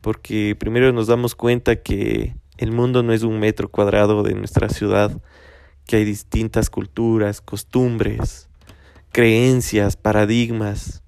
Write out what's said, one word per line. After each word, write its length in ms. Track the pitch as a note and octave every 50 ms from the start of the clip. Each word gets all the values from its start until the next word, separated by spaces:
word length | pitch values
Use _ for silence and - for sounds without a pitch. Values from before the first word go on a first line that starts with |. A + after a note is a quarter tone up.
porque 520 | - A2 A2+ - - - G#2+ G#2+ G#2 G#2 G#2 -
primero 340 | - G#2+ A2+ A#2+ B2+ C3
nos 140 | B2 A#2 A2
damos 280 | A2 A#2 A#2+ A#2+ A#2 -
cuenta 420 | - A2+ A#2+ A#2+ A#2+ - B2 A#2
que 600 | - - - - G2 G#2 - A1 - - A2 - - _ _ _ -
el 120 | A#2 A2
mundo 320 | A2+ A#2+ A#2+ B2+ B2+ B2
no 120 | A#2+ A#2 A#2
es 80 | A2
un 180 | A2+ A2+ A2 A2
metro 300 | G#2+ A2 G#2+ - - -
cuadrado 520 | - - G#2 G2+ G2+ G#2 G#2 G#2 G#2+ G#2+
de 120 | G#2 G2+ G2+
nuestra 340 | G2+ G2+ G2+ - - - G#2
ciudad, 540 | - - G#2+ G2+ G2 G2+ G#2 G#2 - - - - _ - - - - - - - _ _ _
que 100 | - -
hay 80 | A2 G#2+
distintas 640 | G#2+ G#2 G#2 - - - - A2+ A2+ - A2+ A2 -
culturas, 720 | - G#2 G2+ - _ - A#2 A#2 A2+ A2 G#2 G#2 G#2 -
costumbres, 1080 | _ - - G#2 - _ - B2+ B2+ B2 A#2 A2+ A2 G#2 G#2 G#2+ G#2+ - - - - _ - - - - - - - - _ - _ _
creencias, 840 | - B2 A#2+ A2+ A2 A2+ B2 C3 C3 B2+ A#2 - - G#2+ G2+ G2+ -
paradigmas. 1040 | - - G#2+ G#2 G#2+ G#2 G#2 A2+ A#2+ A#2+ A2+ A#2 A2 G#2+ G#2 G2+ - - - - - -